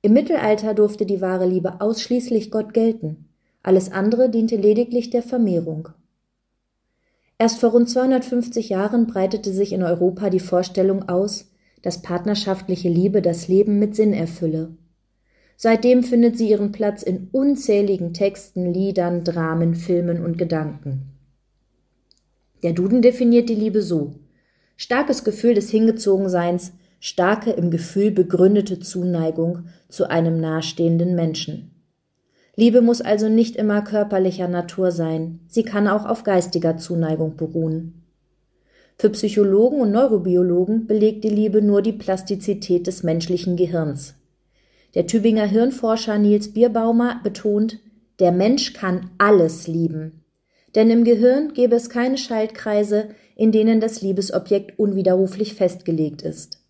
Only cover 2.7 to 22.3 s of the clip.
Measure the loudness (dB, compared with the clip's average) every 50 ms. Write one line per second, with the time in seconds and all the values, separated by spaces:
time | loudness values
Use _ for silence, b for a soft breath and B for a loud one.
2.7 | 0 2 2 2 0 -2 -8 -10 -10 -10 -16 _ _ _ _ _ _ _ _ 2
3.7 | 2 2 2 0 -4 -2 0 0 2 2 2 2 2 0 0 0 0 2 4 4
4.7 | 4 4 0 0 -2 -4 -4 -2 -4 -4 -4 -2 -2 0 0 2 0 -2 -2 -4
5.7 | -8 -8 -10 -14 -18 _ _ _ _ _ _ _ _ _ _ _ _ _ _ _
6.7 | _ _ _ _ _ _ _ _ _ _ _ _ _ _ -2 0 0 2 0 4
7.7 | 4 4 2 4 0 0 2 2 2 0 0 -2 -2 -2 -2 -2 -4 -6 -4 -2
8.7 | -2 -2 0 0 2 0 0 0 0 -2 -2 0 -2 -4 -4 -4 -2 -2 -2 -2
9.7 | 0 -2 0 0 0 2 0 0 0 -2 -4 -2 -2 -2 -2 0 -2 -2 -2 -2
10.7 | -2 0 0 0 0 -2 -4 -2 -2 -2 -2 -2 -6 -10 -14 _ _ _ _ _
11.7 | _ _ -8 -8 -8 -8 -8 -6 -6 -4 -2 -2 -4 -2 -2 -4 -4 -4 -4 -6
12.7 | -6 -2 -2 0 2 2 2 2 2 2 0 0 -2 -2 -2 2 4 4 4 4
13.7 | 2 0 0 0 0 0 2 2 2 0 -4 -6 -6 -4 -4 -4 -2 -4 -6 -8
14.7 | -14 _ _ _ _ _ _ _ _ _ _ _ _ _ _ _ _ _ 2 2
15.7 | 2 4 4 4 4 4 4 2 2 4 4 4 2 0 2 2 2 2 2 -4
16.7 | -4 -2 -2 -2 -2 -4 -6 -6 -6 -6 -8 -4 -2 0 0 0 0 0 0 0
17.7 | 2 2 2 0 0 -2 -4 -8 -4 -2 -2 -2 -2 -6 -14 -10 _ -4 -2 -2
18.7 | -2 -2 -2 -2 -2 -2 -2 0 -2 -2 -4 -4 -4 -2 -2 -2 0 0 0 0
19.7 | -2 -2 -2 -2 -2 -2 0 -2 -4 -4 -4 -6 -4 -4 -4 -2 -2 -4 -4 -6
20.7 | -10 -10 -10 -8 -8 -8 -10 -14 -20 _ _ _ _ _ _ _ _ _ _ _
21.7 | _ _ _ _ _ _ _ _ _ _ _ _